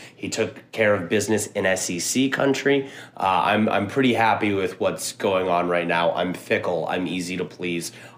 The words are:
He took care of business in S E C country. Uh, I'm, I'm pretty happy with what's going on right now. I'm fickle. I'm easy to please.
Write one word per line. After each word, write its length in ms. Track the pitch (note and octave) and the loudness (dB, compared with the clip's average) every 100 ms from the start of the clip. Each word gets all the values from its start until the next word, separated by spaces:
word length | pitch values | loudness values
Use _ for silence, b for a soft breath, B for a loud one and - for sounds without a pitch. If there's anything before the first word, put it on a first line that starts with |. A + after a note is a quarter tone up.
| B | B
He 140 | B - | B -6
took 420 | - A2 - - | -2 -4 -6 -6
care 240 | - G#2+ | 0 2
of 140 | G2+ E2+ | 2 2
business 400 | G#2+ G#2 G#2 - | 0 2 0 -2
in 180 | G2+ F#2+ | -2 0
S 240 | F#2 - | 0 -2
E 80 | F2 | -4
C 300 | - B2+ C3+ | -2 0 2
country. 600 | C#3 C#3 C3+ C#3 C#3 C3+ B B - | 2 2 2 2 2 0 B B -2
Uh, 260 | F#2+ F2+ | 0 2
I'm, 240 | - G#2+ G#2+ | 2 2 2
I'm 200 | G2+ G2+ | 2 0
pretty 260 | C#3 C3 | 2 2
happy 380 | A2+ A2+ G2+ G#2+ | 4 2 2 2
with 260 | G2 F#2 - | 0 -2 0
what's 340 | F#2+ - - | -2 -2 -6
going 360 | - G#2 F#2 F#2 | -2 0 2 2
on 200 | F2 F2 | 2 2
right 180 | F2 E2+ | 0 0
now. 260 | E2+ E2+ | 2 2
I'm 220 | - F2+ | 0 -2
fickle. 520 | E2+ - G#2 G2 E2 - | -4 -2 -2 0 -2 -2
I'm 220 | F#2 E2+ | -2 -2
easy 280 | F2+ F2 F2+ | -4 -4 -6
to 60 | |
please. 480 | E2+ - F2+ E2+ E2 B B | -8 -8 -6 -4 -6 B B